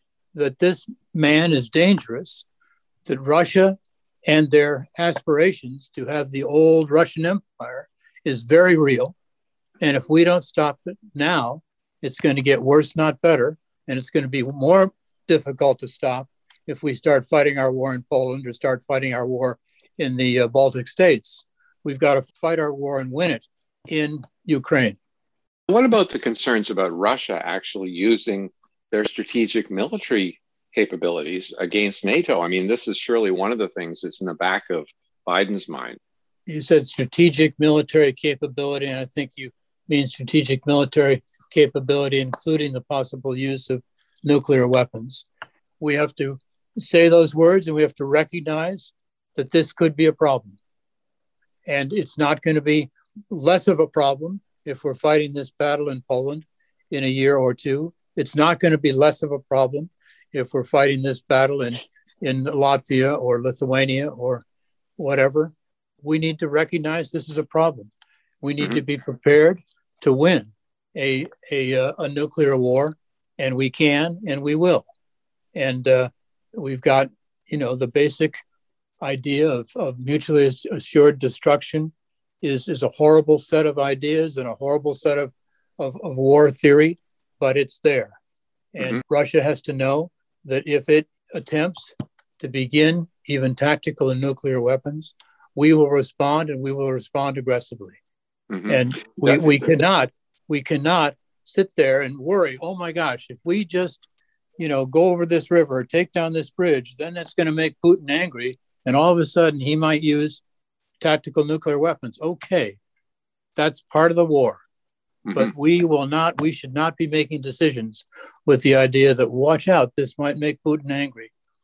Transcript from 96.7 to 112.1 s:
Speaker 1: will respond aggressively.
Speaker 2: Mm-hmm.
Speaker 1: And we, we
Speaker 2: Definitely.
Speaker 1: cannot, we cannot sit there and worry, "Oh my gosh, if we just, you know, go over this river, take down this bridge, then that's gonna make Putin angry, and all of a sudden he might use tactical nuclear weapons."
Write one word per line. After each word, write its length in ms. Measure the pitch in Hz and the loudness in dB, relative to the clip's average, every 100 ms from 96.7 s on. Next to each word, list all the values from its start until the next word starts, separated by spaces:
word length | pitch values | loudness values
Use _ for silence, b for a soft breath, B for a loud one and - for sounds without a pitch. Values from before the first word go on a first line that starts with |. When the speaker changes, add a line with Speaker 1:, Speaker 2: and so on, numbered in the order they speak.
Speaker 1:
will 180 | 139 135 | -4 -4
respond 460 | 131 - 143 139 135 | -4 -6 -6 -4 -4
aggressively. 560 | 127 123 120 113 95 _ _ _ _ _ _ | -2 -2 -4 -16 -20 _ _ _ _ _ _
Speaker 2:
Mm-hmm. 200 | 95 101 | -10 -2
Speaker 1:
And 240 | 131 127 127 - - | 0 0 -6 -14 -2
we, 220 | 139 143 | 2 4
we 200 | 160 143 | 4 2
Speaker 2:
Definitely. 0 | |
Speaker 1:
cannot, 520 | 139 156 165 190 127 - _ _ _ | 2 2 4 2 0 -6 _ _ _
we 140 | 151 | -8
cannot 520 | 135 151 147 180 147 - _ _ | -4 -2 0 0 0 -4 _ _
sit 300 | - - 190 - | -8 -2 -2 0
there 240 | 135 135 | 2 2
and 160 | 135 135 | -2 -8
worry, 380 | 139 196 160 127 | -2 0 0 -2
"Oh 140 | 165 185 | -10 -8
my 160 | 170 | -8
gosh, 360 | 160 156 120 - | -4 -4 -4 -10
if 100 | 120 165 | -12 -4
we 180 | 196 | -4
just, 360 | 190 180 180 - _ _ _ _ _ _ | -2 -4 -4 -8 _ _ _ _ _ _
you 100 | 160 | -4
know, 180 | 143 131 | -4 0
go 200 | 151 180 | 2 2
over 160 | 175 170 | 2 0
this 260 | 165 - | -2 2
river, 320 | 175 151 131 | 2 2 -2
take 280 | 123 165 180 | -2 -2 -2
down 220 | 175 165 | -4 -4
this 160 | 160 143 | -4 -8
bridge, 460 | - 180 143 123 127 | -4 0 0 -2 -12
then 160 | 156 | -12
that's 200 | 175 165 | -10 -8
gonna 180 | - 160 | -2 -2
make 260 | 156 160 - | 0 -4 0
Putin 260 | 170 180 143 | 2 2 2
angry, 500 | 147 156 120 123 127 _ _ - | -4 -4 -6 -8 -10 _ _ -2
and 100 | 135 | 2
all 160 | 165 | 4
of 80 | 175 | 4
a 60 | 156 | 2
sudden 340 | - 165 147 | 2 2 0
he 160 | 135 156 | -4 0
might 260 | 156 151 | 0 0
use 400 | 156 147 151 151 _ _ _ _ _ _ | 0 0 -2 -6 _ _ _ _ _ _
tactical 460 | 160 151 - 135 147 | 0 0 -2 -2 -2
nuclear 340 | 156 160 147 | -2 -2 0
weapons." 400 | 165 151 120 | 0 -2 -8